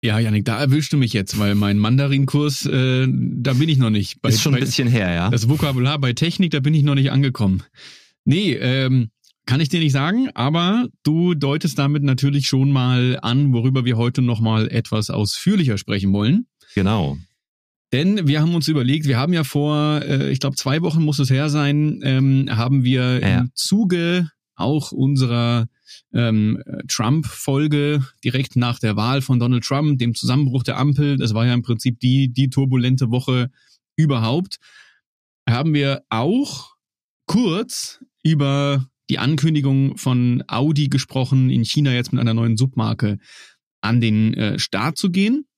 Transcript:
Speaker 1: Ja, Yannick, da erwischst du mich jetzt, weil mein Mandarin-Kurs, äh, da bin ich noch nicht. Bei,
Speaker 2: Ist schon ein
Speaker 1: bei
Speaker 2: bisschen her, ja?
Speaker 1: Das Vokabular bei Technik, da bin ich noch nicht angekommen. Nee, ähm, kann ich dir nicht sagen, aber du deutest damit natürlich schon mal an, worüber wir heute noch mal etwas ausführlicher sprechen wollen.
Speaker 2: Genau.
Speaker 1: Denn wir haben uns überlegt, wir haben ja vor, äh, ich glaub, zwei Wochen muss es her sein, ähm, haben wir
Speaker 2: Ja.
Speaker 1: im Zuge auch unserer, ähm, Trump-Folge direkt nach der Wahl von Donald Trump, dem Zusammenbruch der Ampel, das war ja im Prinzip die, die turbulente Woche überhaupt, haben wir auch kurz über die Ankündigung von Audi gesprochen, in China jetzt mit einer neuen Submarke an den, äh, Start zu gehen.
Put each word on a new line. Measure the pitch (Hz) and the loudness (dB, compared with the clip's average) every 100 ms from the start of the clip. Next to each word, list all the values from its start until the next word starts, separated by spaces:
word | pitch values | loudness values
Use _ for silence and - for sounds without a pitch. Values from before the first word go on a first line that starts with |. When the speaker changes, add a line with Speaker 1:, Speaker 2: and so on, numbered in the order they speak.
Speaker 1:
Ja, | 117 107 | 0 0
Yannick, | 113 107 | 0 0
da | 101 113 | 0 0
erwischst | 143 143 151 | 2 2 2
du | 147 | 0
mich | 123 | 2
jetzt, | 107 95 110 | 0 -2 0
weil | 104 104 | 0 2
mein | 101 101 | 2 2
Mandarin-Kurs, | 107 127 139 139 135 147 147 139 139 | 4 2 2 0 2 0 0 -2 -2
äh, | 135 131 127 131 | 0 2 2 0
da | 131 123 - 123 | 0 -2 -2 -2
bin | 127 160 | 2 2
ich | 143 | 2
noch | 120 | 2
nicht. | 107 95 - | 0 -2 -4
Bei, | 117 | 0
Speaker 2:
Ist | 110 | 0
schon | 151 | 2
ein | 131 | 0
Speaker 1:
bei | 131 | 0
Speaker 2:
bisschen | - 127 | 0 0
her, | 120 92 | 2 0
ja? | 85 92 | 0 0
Speaker 1:
Das | 123 107 | 0 0
Vokabular | 151 151 131 127 151 | 0 0 0 0 0
bei | 135 | -2
Technik, | 123 160 170 180 | 0 -2 0 0
da | 147 | 0
bin | 139 | 0
ich | 156 | 2
noch | 147 | 2
nicht | 139 135 | 2 2
angekommen. | 131 139 127 101 92 - _ - - _ _ | 2 0 0 0 0 -4 _ -20 -20 _ _
Nee, | - 175 202 | 0 0 2
ähm, | 123 127 131 131 131 113 _ _ _ | 0 0 0 2 0 0 _ _ _
kann | - 127 | -4 0
ich | 151 | 0
dir | 175 | 0
nicht | 156 | 0
sagen, | 135 143 220 262 | 0 0 0 -2
aber | - 127 160 175 220 247 _ | -2 -2 0 0 0 -2 _
du | - 160 175 | -2 0 2
deutest | 165 139 147 160 135 | 0 -2 -2 -2 0
damit | 143 147 | 0 0
natürlich | 143 127 135 143 131 | 0 0 0 0 0
schon | 135 135 | 0 2
mal | 135 127 127 127 123 | 2 2 2 2 0
an, | - 127 143 | 0 0 2
worüber | 120 123 131 | 2 2 0
wir | 123 113 | 0 0
heute | 120 123 | 0 0
noch | 123 113 | 0 0
mal | 113 110 110 | 0 0 0
etwas | 117 - 107 104 | -2 -2 -4 -2
ausführlicher | 95 104 - - 202 147 101 | -2 -2 -2 0 2 0 -2
sprechen | - 104 98 | -4 -2 0
wollen. | 98 104 185 247 _ _ - | 0 2 0 -2 _ _ -2
Speaker 2:
Genau. | 95 110 76 69 82 _ _ _ _ _ _ | 0 0 -2 -6 -14 _ _ _ _ _ _
Speaker 1:
Denn | 127 175 208 156 | -2 0 0 0
wir | 151 | 2
haben | 156 | 2
uns | 170 135 | 0 0
überlegt, | 156 123 151 151 | 0 0 0 0
wir | 120 | 0
haben | 147 | 0
ja | 175 | 0
vor, | 147 147 147 151 151 151 | -2 -2 0 0 0 -2
äh, | - 135 139 | -2 -2 0
ich | 135 | -2
glaub, | 139 131 | -4 -4
zwei | - 151 | -2 -2
Wochen | 170 156 | 0 0
muss | 151 143 | 0 0
es | 135 | 0
her | 135 151 | 2 0
sein, | 147 143 147 151 143 | 0 0 0 0 -2
ähm, | 135 131 135 135 135 | -2 2 4 2 0
haben | 110 117 139 | -2 0 2
wir | 123 127 127 127 | 2 2 0 0
Speaker 2:
Ja. | 98 95 | 2 0
Speaker 1:
im | 123 | 0
Zuge | - - 202 202 175 170 180 165 _ _ _ | -4 -2 0 2 0 0 0 -2 _ _ _
auch | 98 151 - | -2 -2 -4
unserer, | - 135 143 131 120 117 120 113 _ _ - _ | -2 0 2 0 0 0 0 -2 _ _ -20 _
ähm, | - 120 110 107 110 - - - | -2 0 2 0 -2 -6 -14 -8
Trump-Folge | - 110 147 143 - - 139 151 147 143 147 131 _ | -4 0 0 -2 -8 -4 0 0 0 0 0 -4 _
direkt | 127 127 139 - | -4 -4 -2 0
nach | 120 120 | -2 -2
der | 113 104 | -2 0
Wahl | 110 135 | 0 -2
von | 135 127 | 0 0
Donald | 120 123 | 2 0
Trump, | - 139 151 139 | 0 -2 0 0
dem | 120 | 0
Zusammenbruch | 113 - 127 143 127 | -2 -2 0 0 -2
der | 123 - | -4 -2
Ampel, | 135 143 147 135 | 0 2 2 0
das | 131 | 0
war | 110 120 | 0 2
ja | |
im | 123 | 0
Prinzip | 117 117 127 117 | -2 -2 -2 -2
die, | 127 131 135 | 0 2 2
die | 123 135 | 0 0
turbulente | 131 135 131 123 131 123 | 0 0 0 2 0 0
Woche | 123 123 127 123 _ _ _ _ - | -2 0 -2 -2 _ _ _ _ -2
überhaupt, | 156 131 113 143 185 - _ - - _ _ _ _ _ - | 0 2 0 -2 -4 -12 _ -20 -20 _ _ _ _ _ -2
haben | 117 160 | 0 2
wir | 147 139 135 _ | 0 0 -2 _
auch | 113 131 240 285 - - _ _ _ _ _ | -4 0 0 -2 -8 -16 _ _ _ _ _
kurz | - 214 240 165 254 - - - - _ | -4 0 0 -2 -6 -8 -12 -14 -20 _
über | 160 160 139 139 143 139 131 _ _ | 0 0 0 0 0 -2 -4 _ _
die | - | -4
Ankündigung | 123 156 160 156 139 135 135 - | -2 0 0 0 0 0 0 -2
von | - 123 123 139 135 | -2 0 2 0 -4
Audi | 113 143 147 143 | -2 0 0 0
gesprochen, | 135 - 135 127 135 127 | -2 -2 -4 0 2 2
in | 127 | 2
China | 113 - 143 | 0 0 0
jetzt | 123 123 | 0 -2
mit | 127 | -2
einer | 117 | 0
neuen | 113 113 113 | 0 0 0
Submarke | 131 127 110 110 104 101 _ - - _ _ _ | 0 0 -2 -2 -2 -4 _ -20 -20 _ _ _
an | 104 120 | 0 2
den, | 113 107 110 | 2 2 2
äh, | - 107 104 | 0 -2 -4
Start | - 98 123 165 | -4 -4 -4 -2
zu | 196 | -2
gehen. | 175 202 269 285 | 0 0 0 -4